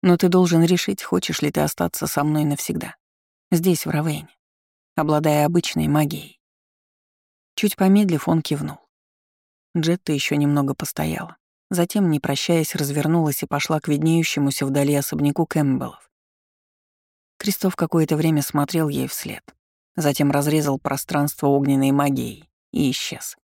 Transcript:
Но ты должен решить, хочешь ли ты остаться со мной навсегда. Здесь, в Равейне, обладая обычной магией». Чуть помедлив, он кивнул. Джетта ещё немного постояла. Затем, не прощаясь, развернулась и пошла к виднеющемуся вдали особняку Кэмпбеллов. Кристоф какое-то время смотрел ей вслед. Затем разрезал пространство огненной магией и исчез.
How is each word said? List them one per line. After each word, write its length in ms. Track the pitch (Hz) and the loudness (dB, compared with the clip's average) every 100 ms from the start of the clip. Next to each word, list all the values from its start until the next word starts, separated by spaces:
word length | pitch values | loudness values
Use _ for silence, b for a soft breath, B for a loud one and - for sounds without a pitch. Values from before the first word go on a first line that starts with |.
Но 140 | 190 175 | 4 4
ты 120 | 180 | 4
должен 340 | 185 180 165 | 4 4 4
решить, 400 | 165 180 - 196 | 4 2 0 -6
хочешь 380 | - 180 - 160 | -2 -4 -2 -4
ли 100 | 147 | -2
ты 100 | - | 0
остаться 460 | 151 - 170 - - | -2 -2 -4 -4 -6
со 160 | - | -2
мной 200 | 147 151 | 0 0
навсегда. 520 | 151 143 - - - - _ _ _ _ _ | 0 -2 -4 -6 -8 -14 _ _ _ _ _
Здесь, 340 | 170 180 170 - | 0 2 0 0
в 40 | |
Равейне, 460 | 151 160 147 - _ _ _ _ _ _ - | -2 -2 -6 -10 _ _ _ _ _ _ -4
обладая 500 | 151 151 156 147 147 | 0 2 4 4 4
обычной 420 | 175 - - 156 | 2 0 -4 0
магией». 520 | 147 151 151 - _ _ _ _ _ _ _ _ _ _ _ _ - | 0 0 -4 -12 _ _ _ _ _ _ _ _ _ _ _ _ -4
Чуть 200 | 208 - | -2 2
помедлив, 520 | 190 202 202 160 - | 4 4 4 0 0
он 140 | 165 | 0
кивнул. 360 | - 143 151 147 _ _ _ _ _ _ _ _ _ 170 | 0 -6 -6 -10 _ _ _ _ _ _ _ _ _ -2
Джетта 380 | 160 175 - | 0 0 -2
ещё 220 | 147 - 147 | -4 0 0
немного 400 | 147 143 139 139 | 2 2 0 -4
постояла. 640 | - - 156 160 165 - _ _ _ | -6 -4 -4 -4 -10 -18 _ _ _
Затем, 400 | 180 175 214 185 | -2 0 2 2
не 80 | 151 | 2
прощаясь, 560 | - 139 - 170 156 - | -2 -4 0 0 0 -2
развернулась 680 | 143 147 151 170 156 139 | -2 -2 0 2 2 -2
и 40 | - | -4
пошла 320 | 143 - 156 | -4 -2 -2
к 80 | - | -2
виднеющемуся 760 | 147 156 165 160 - 139 135 139 | 0 2 2 2 0 0 0 -2
вдали 280 | 139 143 143 | 0 2 0
особняку 500 | 139 156 147 143 160 | -2 -2 0 0 -2
Кэмпбеллов. 640 | 156 147 131 - - _ _ _ _ _ _ _ _ _ _ _ _ _ _ | 0 0 0 -4 -14 _ _ _ _ _ _ _ _ _ _ _ _ _ _
Кристоф 360 | 208 196 190 - | -6 -2 -2 -2
какое-то 400 | 170 170 156 151 | 0 2 2 2
время 260 | 160 151 | 2 0
смотрел 480 | 139 147 143 165 156 | 0 -2 -2 -2 -2
ей 180 | 135 131 | -2 -6
вслед. 360 | - 156 - - _ _ _ _ - | -8 -10 -14 -18 _ _ _ _ -2
Затем 360 | 151 139 143 | -2 2 2
разрезал 480 | 139 143 151 147 135 | 2 2 0 0 -2
пространство 680 | - 139 - 156 147 - 143 | -2 -6 -2 -2 -2 0 2
огненной 440 | 139 139 135 135 | 2 4 2 4
магией 560 | 139 143 135 120 - - _ _ | 2 2 0 -4 -10 -20 _ _
и 200 | 151 147 | 0 0
исчез. 440 | - - - - - | 0 -6 -10 -12 -14